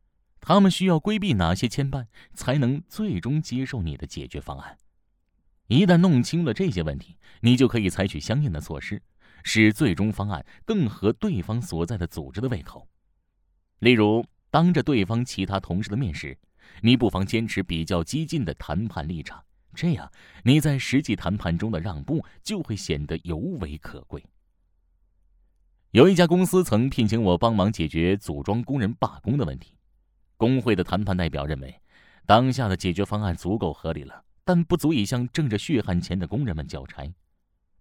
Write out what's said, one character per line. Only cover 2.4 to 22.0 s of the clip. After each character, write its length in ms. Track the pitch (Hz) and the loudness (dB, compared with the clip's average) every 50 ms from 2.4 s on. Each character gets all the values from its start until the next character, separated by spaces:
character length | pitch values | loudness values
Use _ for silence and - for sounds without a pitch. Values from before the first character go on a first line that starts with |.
| - 123 135 | -4 -2 0
能 240 | 151 127 120 139 147 - | 2 2 0 0 -2 -6
最 320 | _ - - 214 202 110 87 | _ -8 -6 -4 -4 -4 -4
终 220 | 82 117 147 156 | -4 -2 -2 -2
接 240 | - - 120 127 131 | -4 -4 -6 -6 -6
受 160 | - - 117 | -6 -6 -6
你 160 | 87 78 71 | -6 -6 -6
的 100 | 64 76 | -8 -10
解 180 | 71 - 78 67 | -12 -12 -12 -12
决 140 | 62 - 71 | -10 -12 -12
方 180 | - - 69 | -12 -12 -14
案？ 200 | 67 - - - _ _ _ _ _ _ _ _ _ _ _ _ _ _ _ _ _ _ | -14 -14 -18 -20 _ _ _ _ _ _ _ _ _ _ _ _ _ _ _ _ _ _
一 180 | - 107 151 208 | 2 4 4 6
旦 120 | 175 180 | 6 6
弄 260 | 165 185 185 147 123 120 | 6 6 6 4 4 2
清 200 | - 151 170 170 | 0 -2 -2 -2
了 100 | 131 107 | -2 -2
这 180 | - 196 170 | -2 -2 -2
些 100 | 101 92 | -2 -2
问 160 | 78 78 71 | -4 -4 -6
题， 200 | 65 - - - _ _ - - - | -8 -12 -16 -20 _ _ -20 -8 0
你 140 | 104 117 127 | 2 4 6
就 120 | 123 131 | 6 6
可 100 | 117 120 | 4 4
以 120 | 117 101 90 | 2 0 0
采 180 | - - 95 | 0 0 -2
取 120 | 101 - 76 | -2 -4 -6
相 220 | - - 113 147 | -4 -2 -2 0
应 100 | 147 117 | 0 -2
的 80 | 80 76 | -2 -6
措 220 | 73 - 78 69 | -8 -8 -10 -10
施， 200 | - - 104 107 _ _ _ _ _ _ _ - - | -10 -10 -10 -12 _ _ _ _ _ _ _ -14 -8
使 280 | - - 110 110 107 | -2 4 6 6 6
最 220 | 107 - 156 107 82 | 6 4 0 0 0
终 180 | - 101 110 | 0 0 -2
方 180 | 101 - 98 104 | -2 -2 -4 -6
案 140 | 95 71 - - - - - | -6 -8 -10 -14 -20 -14 -6
更 240 | - 226 202 139 104 | -4 -2 0 0 -2
合 240 | - - - 104 - | -2 -2 0 0 0
对 280 | - - 208 156 95 | 0 -2 -4 -2 -2
方 200 | - - 110 123 | -4 -4 -4 -6
所 240 | 120 - - 80 85 | -6 -6 -4 -4 -4
在 120 | 85 117 | -4 -4
的 100 | 90 87 | -6 -6
组 240 | - - 82 71 65 | -6 -8 -10 -12 -10
织 100 | - 101 | -8 -6
的 80 | 123 131 | -4 -4
胃 140 | 117 82 69 | -4 -6 -8
口。 260 | - - - - - _ _ _ _ _ _ _ _ _ _ _ _ _ _ _ _ _ | -12 -18 -20 -20 -20 _ _ _ _ _ _ _ _ _ _ _ _ _ _ _ _ _
例 140 | - 110 123 | 2 4 6
如， 340 | 127 110 107 104 110 117 110 - _ _ _ _ | 6 6 6 4 4 2 0 -4 _ _ _ _
当 240 | - 151 165 180 175 | 2 4 4 4 4
着 80 | 151 | 2
对 240 | 113 156 139 110 95 | 2 2 2 0 0
方 180 | 92 113 117 123 | 0 -2 -4 -4
其 220 | - - 98 95 | -4 -4 -6 -4
他 140 | 90 98 95 | -4 -4 -4
同 240 | - - 85 95 107 | -4 -4 -6 -6 -4
事 60 | 98 | -4
的 60 | 101 | -4
面 160 | 123 143 92 | -4 -4 -4
时， 240 | 71 - - 69 65 - _ _ _ _ _ - - - | -6 -8 -10 -12 -14 -16 _ _ _ _ _ -20 -8 0
你 160 | - 113 127 | 4 4 4
不 120 | 117 120 98 | 6 4 2
妨 160 | - 92 98 | 0 0 -2
坚 220 | - 113 110 117 | 0 -2 -2 -2
持 140 | 104 - 98 | -2 -4 -4
比 240 | 92 - 85 80 82 | -4 -2 -2 -4 -2
较 180 | - 90 85 82 | -2 -2 -2 -2
激 220 | - - 151 160 | -2 -4 -6 -4
进 180 | 147 170 151 110 | -4 -4 -4 -4
的 100 | 78 71 | -4 -6
谈 320 | - - - - - 113 | -8 -8 -6 -4 -4 -4
判 200 | 107 - - 76 | -4 -6 -8 -8
立 140 | 80 90 78 | -8 -8 -10
场， 220 | 71 - - - - _ _ _ _ _ - | -10 -14 -16 -20 -20 _ _ _ _ _ -10
这 180 | - 160 175 147 | -4 -2 -2 -2
样 180 | - - - - - - - - - - | -2 -4 -12 -20 -20 -20 -20 -12 -4 2
你 160 | 117 139 156 | 4 4 4
在 200 | 139 151 143 131 | 4 2 -2 -2
实 220 | - - - 139 | -2 0 0 0
际 140 | - - 104 | 2 0 -4
谈 220 | - - 87 101 | -2 -2 -4 -4
判 200 | 104 - 87 85 | -2 -2 -2 -2
中 120 | 82 107 113 | -2 -2 -4
的 100 | 104 80 | -4 -4
让 240 | 85 101 85 73 | -6 -6 -8 -8